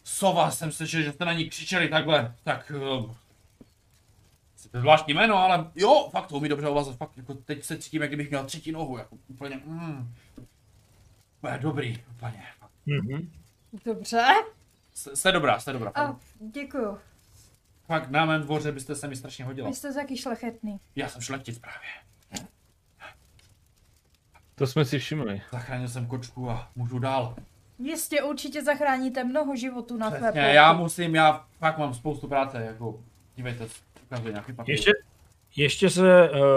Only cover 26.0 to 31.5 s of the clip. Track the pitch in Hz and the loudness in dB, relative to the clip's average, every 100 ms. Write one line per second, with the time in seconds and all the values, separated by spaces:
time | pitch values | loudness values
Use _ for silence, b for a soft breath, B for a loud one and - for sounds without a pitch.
26 | 120 127 - - 123 117 - 127 120 127 | -6 -8 -10 -10 -8 -8 -8 -8 -6 -2
27 | 131 135 120 120 - _ _ - 262 320 | -2 -2 -2 -8 -18 _ _ -10 -8 -6
28 | - 294 277 285 294 294 277 285 285 262 | -2 -2 -2 -4 -8 -2 -2 2 2 0
29 | 262 262 247 277 285 262 262 247 233 233 | -2 -4 -2 -2 -2 -4 -6 -8 -8 -6
30 | 220 143 233 165 139 147 156 170 165 175 | -4 -2 0 2 8 10 10 8 2 -2
31 | 170 160 156 151 - | 2 6 6 4 -4